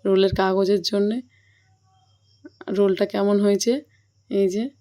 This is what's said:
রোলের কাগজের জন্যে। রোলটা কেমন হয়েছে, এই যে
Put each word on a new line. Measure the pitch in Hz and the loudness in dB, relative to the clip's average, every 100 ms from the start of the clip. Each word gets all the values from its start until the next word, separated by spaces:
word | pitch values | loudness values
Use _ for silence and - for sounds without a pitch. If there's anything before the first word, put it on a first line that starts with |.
| 196 | 2
রোলের | 190 190 - | 2 2 2
কাগজের | 190 190 190 202 | 0 0 0 0
জন্যে। | 170 202 202 233 254 _ _ _ _ _ _ _ _ _ _ _ - _ - | -2 -2 -2 -4 -10 _ _ _ _ _ _ _ _ _ _ _ -20 _ -6
রোলটা | 196 202 185 202 | 0 0 2 -2
কেমন | 208 202 202 | -2 0 2
হয়েছে, | 202 202 233 269 - _ _ _ _ | 2 0 0 -2 -6 _ _ _ _
এই | 196 196 | -2 0
যে | 202 254 _ | -2 -6 _